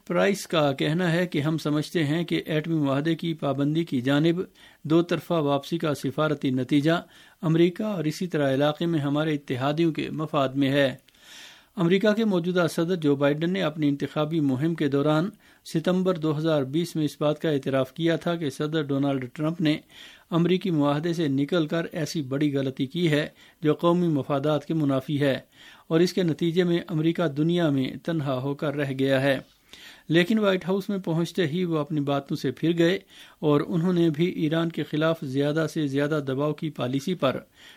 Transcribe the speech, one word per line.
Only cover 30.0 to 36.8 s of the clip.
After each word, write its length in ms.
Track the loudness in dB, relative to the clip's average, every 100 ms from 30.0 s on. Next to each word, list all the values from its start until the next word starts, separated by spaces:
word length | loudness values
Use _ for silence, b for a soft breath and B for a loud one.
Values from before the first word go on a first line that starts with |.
| 0
لیکن 300 | 2 4 2
وائٹ 300 | 2 0 0
ہاؤس 200 | -2 -2
میں 100 | -4
پہنچتے 480 | -2 -2 0 0 0
ہی 180 | 0
وہ 140 | 0 -2
اپنی 220 | -2 -2
باتوں 360 | 0 -2 -4 -4
سے 140 | -4
پھر 280 | -2 0 2
گئے 200 | 2 0 B B B B
اور 200 | 2 2 2
انہوں 260 | 0 2
نے 180 | 4 2
بھی 140 | 2
ایران 440 | 0 0 -2 0 -2
کے 140 | -4
خلاف 380 | -4 0 0 0
زیادہ 440 | -2 0 0 0 -2
سے 120 | -2 -2
زیادہ 340 | 0 0 -2 -2
دباؤ 240 | -2 -2
کی 180 | -4 -6
پالیسی 440 | -4